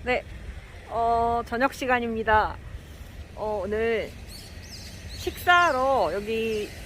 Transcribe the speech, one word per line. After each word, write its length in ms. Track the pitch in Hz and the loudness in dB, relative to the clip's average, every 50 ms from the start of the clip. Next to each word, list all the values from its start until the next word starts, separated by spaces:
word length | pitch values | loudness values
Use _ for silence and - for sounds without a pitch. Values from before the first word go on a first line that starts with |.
| - | -2
네, 180 | 240 254 - - - - - - - - - - - - - - - | 0 0 0 -2 -6 -12 -12 -12 -10 -12 -12 -14 -14 -16 -16 -12 -4
어, 540 | - 226 233 233 233 233 233 233 233 233 233 | -2 0 2 4 4 4 4 4 2 0 0
저녁 280 | - 233 233 262 262 - | -2 0 2 2 2 2
시간입니다. 800 | - 285 247 254 240 233 233 226 226 220 226 214 214 196 165 - - - - - - - - - - - - - - - - - | 0 0 2 2 2 2 0 -2 0 2 6 6 6 6 4 -2 -8 -12 -12 -12 -12 -14 -14 -16 -14 -14 -14 -12 -14 -14 -12 -10
어, 260 | - 208 214 214 208 180 | -6 -4 -4 -2 -4 -2
오늘 460 | 202 208 220 226 233 226 208 165 - - - - - - - - - - - - - - - - - - - - - - - | -2 0 0 2 2 0 0 -2 -4 -8 -12 -14 -14 -14 -14 -14 -14 -14 -14 -14 -14 -14 -14 -14 -14 -14 -12 -12 -12 -10 -6
식사하러 920 | - 359 - - - 359 359 349 349 330 262 254 262 269 269 240 180 151 175 | -6 -6 -6 -2 4 6 8 8 8 6 4 4 4 4 4 4 4 2 2
여기 540 | 202 208 214 226 226 226 226 220 214 208 - - - - | -2 -2 -2 0 0 0 0 0 -2 -4 -6 -8 -10 -4